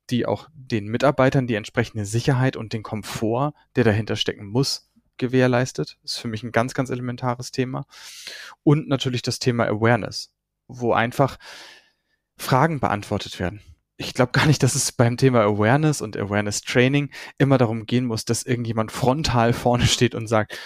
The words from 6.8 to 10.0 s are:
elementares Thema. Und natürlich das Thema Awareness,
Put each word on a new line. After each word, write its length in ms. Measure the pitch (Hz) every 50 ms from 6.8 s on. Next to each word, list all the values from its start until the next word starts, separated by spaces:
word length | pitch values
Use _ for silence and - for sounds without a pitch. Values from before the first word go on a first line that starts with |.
| 131 120
elementares 640 | 127 123 123 123 120 - 127 123 120 123 127 -
Thema. 340 | - - 123 127 131 139 143 _ - - - - - - - - - - - - - _
Und 260 | - - 143 156 - -
natürlich 340 | 143 127 - 135 123 120
das 160 | - 127 - -
Thema 280 | - 131 120 117 110
Awareness, 640 | - 107 104 113 117 120 107